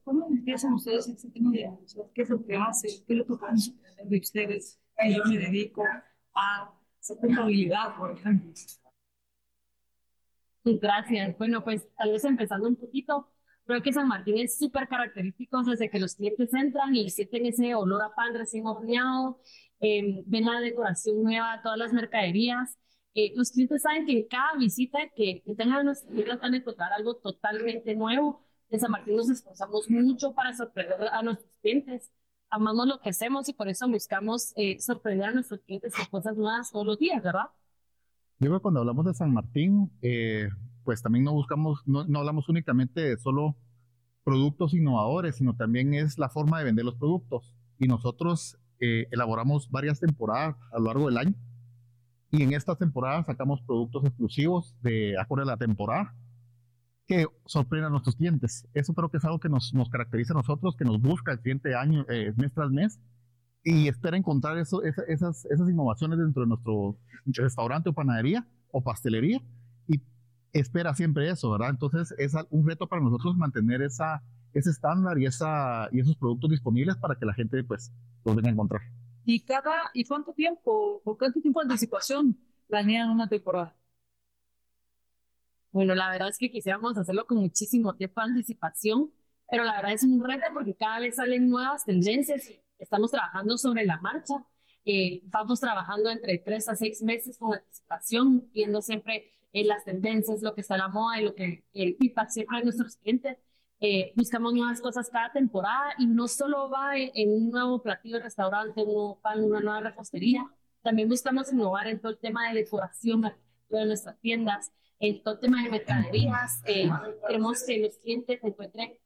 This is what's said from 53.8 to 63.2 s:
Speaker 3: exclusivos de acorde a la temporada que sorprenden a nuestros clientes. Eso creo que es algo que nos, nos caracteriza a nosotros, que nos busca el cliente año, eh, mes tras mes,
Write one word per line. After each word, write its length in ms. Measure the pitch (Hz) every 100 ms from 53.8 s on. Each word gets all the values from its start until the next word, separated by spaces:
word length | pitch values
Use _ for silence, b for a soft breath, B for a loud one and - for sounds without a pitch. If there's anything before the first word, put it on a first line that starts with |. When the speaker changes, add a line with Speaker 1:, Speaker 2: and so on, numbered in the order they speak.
| 117 131 139
Speaker 3:
exclusivos 720 | 123 113 - 151 175 - -
de 360 | 123 110 104 95
acorde 240 | 107 139
a 40 | 139
la 100 | 113
temporada 580 | 117 101 104 131 202 - - - _ _ _ _ _ _ -
que 200 | 185 156 - -
sorprenden 420 | 156 127 156 156
a 20 |
nuestros 260 | 143 123 -
clientes. 520 | 170 151 156 - -
Eso 200 | 147 139
creo 160 | 170 165
que 80 | 160
es 80 | 156
algo 140 | 165
que 100 | 165
nos, 240 | 135 -
nos 160 | 135 120
caracteriza 440 | 123 117 117 117
a 40 | 156
nosotros, 380 | 117 147 - -
que 80 | 127
nos 160 | 107
busca 300 | 131 170 -
el 60 | 123
cliente 320 | 120 135 147
año, 320 | 123 139 156 135
eh, 240 | 117 104 107
mes 160 | 139
tras 160 | 160 143
mes, 300 | 139 208 - - _